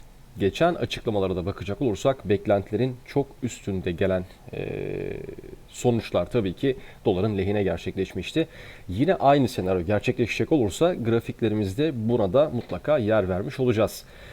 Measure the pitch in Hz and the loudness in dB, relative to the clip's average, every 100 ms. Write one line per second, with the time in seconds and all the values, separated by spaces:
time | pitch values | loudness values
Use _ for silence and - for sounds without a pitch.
0 | - - - - 98 - 170 - 117 - | -20 -20 -18 -2 0 4 2 2 -4 -4
1 | 120 101 95 92 87 - 95 98 131 95 | 0 2 2 0 -4 -4 -6 -2 -2 2
2 | 135 131 95 98 104 101 - 107 131 123 | 0 0 0 0 2 0 2 -2 -2 -4
3 | - 143 135 - 123 - - 95 90 82 | -4 -2 -2 -6 -8 -6 -4 -4 -2 0
4 | 95 92 90 - - - - 50 50 50 | 0 0 -4 -14 -12 -8 -6 -6 -6 -6
5 | 50 - - - - - - - 123 113 | -6 -8 -10 -14 -16 -18 -18 -2 2 2
6 | - 95 87 123 95 - 135 127 - - | 0 -2 0 0 0 0 -2 -2 -8 -4
7 | 117 90 110 98 95 104 92 85 95 92 | 0 2 2 0 0 0 0 -2 -4 -4
8 | 92 95 - 160 156 - - - - 90 | -4 -6 -4 -2 -2 -6 -18 -14 -6 0
9 | 165 175 139 143 120 - 92 92 85 104 | 2 4 6 6 4 0 0 0 2 0
10 | - 123 113 - 113 131 104 - 170 175 | 0 0 0 0 2 2 2 2 0 0
11 | 113 117 - - 110 107 95 95 160 123 | 0 0 0 -2 0 0 0 0 -2 0
12 | 110 117 98 123 156 120 - 90 - 151 | 0 2 4 4 4 0 -6 -4 0 2
13 | 104 110 92 92 135 131 127 110 98 - | 4 2 2 0 -4 0 2 2 0 -2
14 | - - - | -16 -20 -20